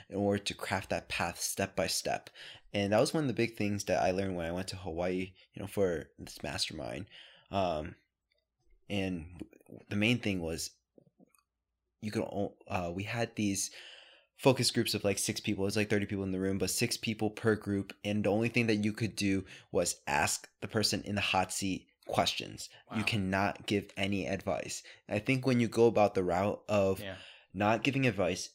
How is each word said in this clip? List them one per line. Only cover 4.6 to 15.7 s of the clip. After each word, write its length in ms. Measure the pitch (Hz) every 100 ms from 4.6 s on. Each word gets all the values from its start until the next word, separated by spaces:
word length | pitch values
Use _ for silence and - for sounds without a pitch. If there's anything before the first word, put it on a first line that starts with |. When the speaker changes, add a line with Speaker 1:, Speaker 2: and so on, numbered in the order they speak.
| 95
Speaker 1:
to 60 | 92
Hawaii, 560 | 92 80 92 92 92 - -
you 80 | -
know, 60 | 98
for 420 | - 95 80 - -
this 240 | 92 -
mastermind. 640 | 76 82 - 80 60 65 104 - - - _
Um, 460 | 98 90 78 80 - _ _ _ _ _ _ _ _ -
and 520 | 101 95 87 82 87 - - - 55 -
the 60 | 101
main 240 | 107 120
thing 220 | 107 92
was 300 | 82 78 - - _ _ _ _ - _ _ _ _ _ _ _
you 100 | 110
could 120 | 110
o-, 320 | - 98 95 - -
uh, 240 | 98 87
we 100 | 87
had 320 | 104 117 117 -
these 360 | 104 95 - - - - - - _ -
focus 320 | 139 127 120
groups 220 | 123 107
of, 100 | 101
like, 140 | 101 101
six 220 | - 104
people. 240 | - 95
It 20 |
was, 120 | 98